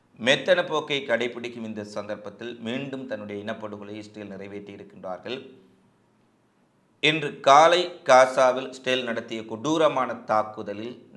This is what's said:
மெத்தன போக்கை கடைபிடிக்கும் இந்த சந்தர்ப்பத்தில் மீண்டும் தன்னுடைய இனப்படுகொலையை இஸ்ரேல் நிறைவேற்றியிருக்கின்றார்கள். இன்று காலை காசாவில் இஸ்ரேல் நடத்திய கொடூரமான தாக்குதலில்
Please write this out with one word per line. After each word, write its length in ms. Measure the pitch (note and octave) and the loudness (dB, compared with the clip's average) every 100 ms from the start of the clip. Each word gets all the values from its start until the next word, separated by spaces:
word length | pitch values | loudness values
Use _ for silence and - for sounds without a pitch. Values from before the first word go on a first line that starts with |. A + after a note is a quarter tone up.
| _ - A#2+ | _ -4 2
மெத்தன 340 | D3 - F3+ E3 | 2 4 2 2
போக்கை 300 | D#3 - C#3+ C3+ | -2 -2 -4 0
கடைபிடிக்கும் 580 | A2+ A#2+ A#2+ A#2+ A#2+ A2 | -2 -2 -6 -10 -10 -10
இந்த 140 | G#2+ G#2 | -8 -10
சந்தர்ப்பத்தில் 580 | G#2 G#2 G#2 G#2 - A#2 A#2+ A#2 | -10 -10 -10 -12 -14 -14 -10 -6
மீண்டும் 360 | B2+ C#3 C3+ C3 | -6 -6 -10 -8
தன்னுடைய 280 | G#2+ G#2 G#2 | -10 -8 -10
இனப்படுகொலையை 580 | G#2+ A2 G#2+ G#2 G2+ G#2+ | -8 -8 -10 -12 -12 -14
இஸ்ரேல் 280 | G#2 G#2+ G2+ | -14 -14 -14
நிறைவேற்றியிருக்கின்றார்கள். 1040 | F#2+ G2 G2+ G2+ G2+ G2 G2 F#2 F2+ A2+ C3+ - - _ _ _ _ _ _ _ _ _ _ _ _ _ _ | -12 -12 -14 -14 -16 -18 -16 -12 -12 -10 -10 -12 -20 _ _ _ _ _ _ _ _ _ _ _ _ _ _
இன்று 280 | D3 D#3 D3 - C3+ | 0 0 -4 -2 8
காலை 320 | C#3+ E3 F3 F3 - - | 10 10 6 0 -6 6
காசாவில் 580 | B2+ C3 C3+ B2+ B2+ C3+ | 8 8 6 4 2 -4
இஸ்ரேல் 300 | - B2+ B2+ A#2 | -8 -2 -2 -2
நடத்திய 320 | A2+ A2+ A2+ A2 | -6 -6 -10 -8
கொடூரமான 640 | A2 C#3 D#3+ D3+ C3 B2 A#2 - | -6 -2 2 2 2 -4 -6 0
தாக்குதலில் 640 | A2 G#2 - G2+ G2+ A#2 B2 - | 0 0 -6 -10 -8 -10 -14 -18